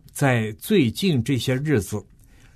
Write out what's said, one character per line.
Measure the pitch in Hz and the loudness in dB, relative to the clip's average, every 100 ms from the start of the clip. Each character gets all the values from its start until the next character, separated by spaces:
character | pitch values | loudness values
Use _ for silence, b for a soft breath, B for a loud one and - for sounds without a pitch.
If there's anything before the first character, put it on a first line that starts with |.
| - | -10
在 | - 139 120 107 | -2 0 0 -2
最 | 110 - 208 117 | -6 2 2 2
近 | - 196 135 | 0 0 0
这 | 117 127 | 0 -2
些 | 131 | -2
日 | 131 151 120 | -2 0 0
子， | 90 104 - - b b b | 0 -6 -10 -20 b b b